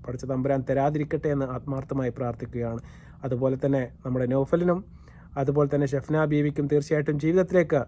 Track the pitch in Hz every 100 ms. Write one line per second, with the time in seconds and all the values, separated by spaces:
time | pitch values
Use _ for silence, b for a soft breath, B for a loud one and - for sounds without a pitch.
0 | - 123 127 131 131 139 123 135 143 151
1 | 151 156 156 143 131 127 143 135 131 135
2 | 127 113 120 113 117 120 117 117 B B
3 | B B 135 123 131 131 139 139 127 -
4 | 131 127 127 135 135 170 175 175 - B
5 | B B B 139 139 143 143 143 139 139
6 | 127 156 156 147 147 143 143 147 143 151
7 | 147 147 156 180 180 180 160 147